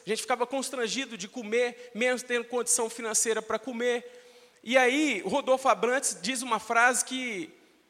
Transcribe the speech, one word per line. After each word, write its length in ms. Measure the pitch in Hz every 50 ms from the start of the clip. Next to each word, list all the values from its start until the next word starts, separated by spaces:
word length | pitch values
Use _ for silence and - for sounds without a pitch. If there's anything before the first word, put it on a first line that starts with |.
| -
A 40 | 170
gente 120 | 220 220
ficava 240 | - - 254 233 240
constrangido 720 | 240 277 269 262 - 277 254 233 208 180 247 269 226 226
de 120 | 185 185 202
comer, 640 | - 254 226 208 220 240 247 240 240 - - - -
mesmo 320 | 202 247 254 254 233 -
tendo 160 | - 240 240 233
condição 460 | 233 247 240 233 - - - 226 226
financeira 520 | - - 233 220 220 - - 233 220 220
para 160 | 214 - 226
comer. 1040 | 220 - 269 240 226 240 247 240 240 240 - - - - - - - - - _ _
E 160 | - 214 247
aí, 440 | 262 254 240 254 294 311 285 240 180 -
o 60 | 190
Rodolfo 400 | 208 285 233 240 262 262 262 254
Abrantes 480 | 214 185 226 240 247 277 - - 202 170
diz 200 | 170 208 262 233
uma 180 | 254 254 240 202
frase 460 | - - 233 233 240 254 247 - -
que 480 | - 262 262 254 247 214 180 156 - - - _ _ _ _ _